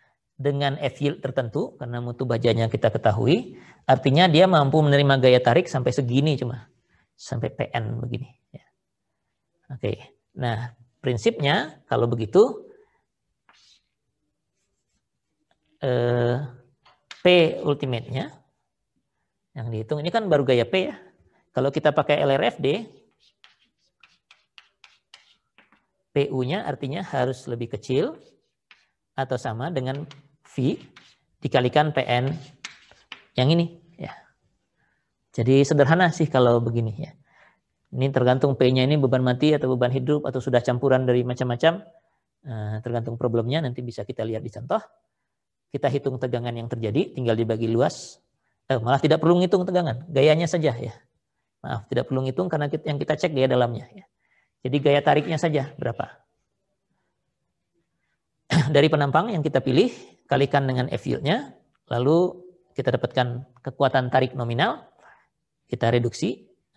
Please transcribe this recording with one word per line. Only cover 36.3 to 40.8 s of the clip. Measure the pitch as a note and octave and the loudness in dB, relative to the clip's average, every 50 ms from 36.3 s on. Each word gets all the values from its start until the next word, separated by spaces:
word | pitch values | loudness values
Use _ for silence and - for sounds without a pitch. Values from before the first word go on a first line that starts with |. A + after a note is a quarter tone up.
| - C3 B2 A#2+ A#2+ | 2 4 4 4 4
begini | A#2 A#2+ A#2+ A#2 A#2 A2+ A2 G2+ | 2 0 -2 -2 -2 -4 -4 -6
ya. | D3 - - - _ _ _ _ _ _ _ _ _ _ _ _ _ _ - | -10 -14 -16 -16 _ _ _ _ _ _ _ _ _ _ _ _ _ _ -12
Ini | - B2+ C3 C#3 C3+ | -6 -2 -2 -2 0
tergantung | C3 B2 B2+ B2+ C3 D3 C#3 C3 | 2 2 2 2 2 2 0 2
P-nya | - C3 B2+ C3 C3 B2+ | 2 2 2 4 2 2
ini | C#3 D3+ D3+ | 2 2 2
beban | C3+ B2 C3 B2+ B2+ | 2 2 2 2 2
mati | B2+ B2 B2+ D3+ D3+ D3+ | 0 0 2 2 2 2
atau | C#3+ B2+ B2+ C3 | 2 0 -2 0
beban | A#2+ B2 A#2+ | 0 0 0
hidup | B2+ C3+ B2+ C#3 D3 D3 D3 | 0 -2 -2 -2 -2 -2 -2
atau | C3+ B2+ | -4 -6
sudah | B2+ - C3+ B2 A#2+ | -6 -4 0 0 0
campuran | - C#3 B2 A#2+ | 2 0 -2 0